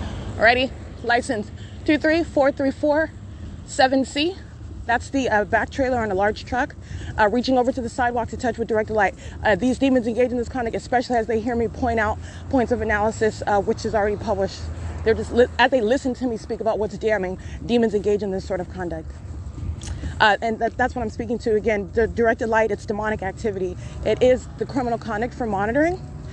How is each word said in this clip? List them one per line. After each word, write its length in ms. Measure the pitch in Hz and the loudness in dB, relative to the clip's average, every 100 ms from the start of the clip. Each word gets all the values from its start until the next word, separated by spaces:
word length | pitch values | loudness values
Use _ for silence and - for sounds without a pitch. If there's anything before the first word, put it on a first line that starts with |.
| - - - - | -6 -8 -8 2
Alrighty, 340 | 220 247 262 - - - | 4 6 2 -2 -14 -6
license 480 | 233 240 233 220 - - - - - | 0 2 2 -2 -4 -10 -14 -4 2
two 120 | 302 | 4
three 260 | 311 330 | 4 2
four 260 | 320 302 269 | 2 4 4
three 220 | 285 269 | 4 0
four 400 | - 294 294 311 - - - - - - | 2 2 2 0 -4 -14 -12 -12 -12 -4
seven 400 | - 262 269 254 | 4 6 6 2
C. 300 | 285 320 381 - - - - - | 0 -2 -2 -10 -14 -14 -8 -2
That's 240 | 240 - | -2 0
the, 180 | 277 226 | -2 2
uh, 160 | 208 | 2
back 260 | 190 214 226 | 2 0 0
trailer 300 | - 254 247 | 0 0 0
on 100 | 220 | 0
a 60 | 190 | 2
large 300 | 208 208 - | 2 0 -4
truck, 300 | 247 294 - - - - - | -4 -4 -6 -12 -10 -6 2
uh, 80 | 214 | 4
reaching 300 | 240 247 262 | 4 2 2
over 160 | 247 | 2
to 80 | 262 | 0
the 80 | 226 | -4
sidewalk 400 | - 240 240 220 | -2 -2 -2 -4
to 80 | 208 | -4
touch 200 | 247 220 | -2 -2
with 120 | 208 | 0
directed 240 | 214 214 | 0 0
light. 220 | 214 190 - - - | 2 2 0 -12 -2
Uh, 120 | 160 175 | 2 2
these 220 | 247 247 | 2 2
demons 300 | 269 254 226 | 4 4 2
engage 240 | 226 247 | 2 0
in 60 | 247 | 0
this 120 | 226 | -4
conduct, 280 | 262 226 202 | -4 -4 -4
especially 400 | - 247 240 240 | 0 0 2 0
as 100 | 220 | 0
they 140 | 226 | 0
hear 140 | 226 240 | 0 0
me 120 | 220 | -2
point 320 | - 247 226 | 0 0 2
out 180 | 214 - - - - | 0 -2 -8 -12 -2
points 220 | 269 226 | 0 2
of 100 | 226 | 0
analysis, 640 | 220 208 214 214 220 - - | 2 2 2 2 0 0 0
uh, 140 | 202 | 2
which 240 | 214 220 220 | 2 0 0
is 80 | |
already 240 | 208 208 202 | 2 2 0
published. 440 | 196 196 190 - - - - - 220 | -2 -2 -2 -4 -8 -8 -8 -2 0
They're 80 | |
just 200 | 220 214 | 0 2
li-, 140 | 233 247 - | 4 4 6
as 100 | 247 | 4
they 120 | 262 | 6
listen 320 | 208 269 262 | 4 2 0
to 140 | 240 254 | -2 -2
me 100 | 214 | -4
speak 240 | - 214 | -6 -4
about 180 | 220 196 | 0 0
what's 180 | 214 202 | -2 -2
damning, 400 | 220 208 185 185 - - 160 | 0 2 0 -4 -8 -8 0
demons 280 | 240 226 | 2 4
engage 300 | 202 196 208 | 2 2 2
in 80 | 202 | 0
this 140 | 190 - | -4 -2
sort 160 | 185 | -4
of 100 | 175 | -4
conduct. 400 | 185 175 160 156 - - - - - - - - - - - | -6 -6 -6 -8 -12 -12 -10 -10 -8 -8 -8 -8 -8 -6 2
Uh, 160 | 214 196 | 4 4
and 180 | 226 220 | 0 0
that, 180 | 226 - | -2 0
that's 180 | 247 247 | -2 -2
what 60 | |
I'm 80 | 220 | -6
speaking 280 | - 226 226 | -4 -4 -2
to. 160 | 233 214 | 0 2
Again, 360 | 196 208 185 | 2 0 0
the 160 | 233 214 | 0 0
directed 400 | 180 233 226 226 | 2 2 2 2
light, 240 | 220 220 | 2 2
it's 140 | 202 - | 0 -4
demonic 360 | 208 214 214 | -4 -2 -4
activity. 540 | 190 - 226 190 180 180 - - - | -4 -4 -4 -2 -4 -6 -10 -4 -2
It 180 | - | 4
is 240 | 254 254 - - | 4 4 0 -8
the 60 | 208 | -4
criminal 320 | 269 240 226 | -2 -2 -2
conduct 360 | - 208 240 | -4 -4 -4
for 120 | - 233 | -4 -2
monitoring. 560 | 196 208 262 330 370 - - - | 0 0 2 2 0 -6 -12 -12